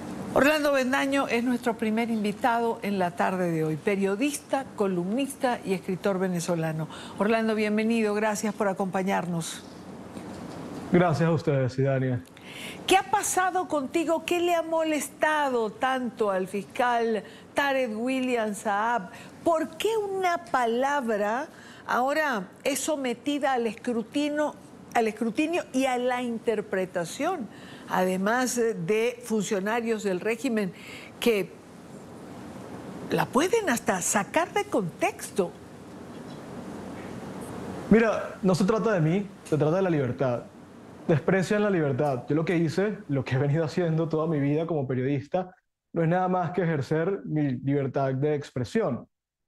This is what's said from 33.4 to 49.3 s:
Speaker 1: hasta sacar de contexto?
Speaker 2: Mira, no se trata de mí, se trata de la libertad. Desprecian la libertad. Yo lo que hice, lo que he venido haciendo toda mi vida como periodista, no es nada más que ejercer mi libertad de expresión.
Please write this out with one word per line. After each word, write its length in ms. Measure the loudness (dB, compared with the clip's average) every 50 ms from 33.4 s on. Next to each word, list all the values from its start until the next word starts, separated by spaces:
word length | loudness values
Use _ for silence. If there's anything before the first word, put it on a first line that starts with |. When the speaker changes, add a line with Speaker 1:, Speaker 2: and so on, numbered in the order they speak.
| 2 4 2 2 2 2
Speaker 1:
hasta 320 | 0 0 0 0 0 0
sacar 520 | 0 0 2 0 0 2 2 0 0 2 0
de 120 | -2 -2
contexto? 880 | 2 0 0 0 0 -2 0 -2 -2 -2 -2 -12 -8 -2 0 -2 -2 -2 -12 -18 -18 -18 -18 -18 -16 -16 -16 -16 -14 -14 -14 -14 -14 -14 -14 -14 -12 -12 -12 -12 -12 -12 -12 -12 -12 -12 -12 -12 -12 -12 -10 -12 -10 -10 -10 -10 -10 -10 -10 -10 -10 -10 -8 2 4
Speaker 2:
Mira, 460 | 6 6 6 4 2 0 -2 -6 -8 0 2
no 100 | 2 4
se 120 | 4 4
trata 260 | 2 2 2 4 4
de 100 | 4 4
mí, 260 | 4 4 2 2 0 -4 -10 -14 -4
se 120 | -2 0 2
trata 200 | 4 4 4 4
de 40 |
la 80 | 2 2
libertad. 540 | 2 2 2 0 0 0 0 0 0 -2 -6 -10 -18 -20 -20 -20 -20 -20 -20 -20 -18 -10 0 2
Desprecian 560 | 2 4 4 4 4 4 4 2 2 2 4
la 80 | 4
libertad. 540 | 4 4 2 2 2 2 2 2 2 0 0 0
Yo 60 | 0
lo 100 | 2 2
que 120 | 2 2 2
hice, 420 | 2 2 2 2 0 0 0 -4 -4 0
lo 160 | 0 0 0
que 100 | 2 2
he 20 | 2
venido 260 | 4 4 4 2 2
haciendo 420 | 2 2 0 2 2 2 2 2 2
toda 200 | 2 2 2 2
mi 120 | 2 2
vida 280 | 2 2 2 2 0 0
como 200 | 0 -2 0 0
periodista, 680 | 0 0 0 0 0 0 -2 0 -2 -2 -2 -2 -10 _ _ _ _ _ _ _ -2
no 100 | 2 2
es 40 | 4
nada 200 | 4 4 4 2
más 240 | 2 2 0 0
que 100 | 0 0
ejercer 600 | 2 2 2 0 0 0 2 2 2 0 0 -2 -4
mi 280 | -2 0 2 2 2 0
libertad 600 | -2 0 0 2 2 0 0 0 0 0 0 0
de 220 | 2 2 2 0
expresión. 720 | 0 -2 -6 -4 -4 -4 0 0 0 0 0 -2 -4 -6 _ _ _ _ _